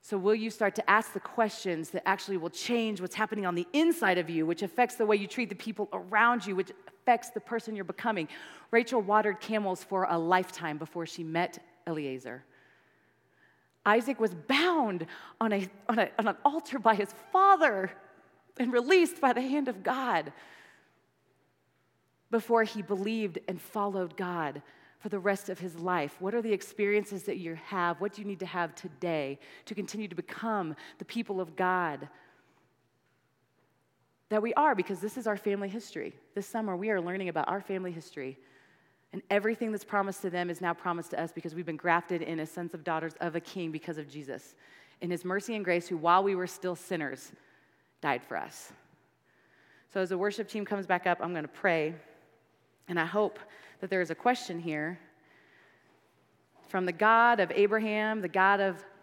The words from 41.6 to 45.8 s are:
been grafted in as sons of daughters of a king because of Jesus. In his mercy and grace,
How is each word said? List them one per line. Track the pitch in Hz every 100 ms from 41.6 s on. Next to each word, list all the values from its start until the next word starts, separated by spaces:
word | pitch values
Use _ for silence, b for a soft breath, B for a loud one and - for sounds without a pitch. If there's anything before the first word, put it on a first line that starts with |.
| 170
been | 156
grafted | 175 170 170 175
in | 165 165
as | 156
sons | - 170
of | 170
daughters | 156 160 160 -
of | 170
a | 160
king | - 190 165
because | 156 - 156
of | 143
Jesus. | 143 139 127 - _ B B B B
In | 175
his | 175
mercy | 180 190 185 220
and |
grace, | 185 175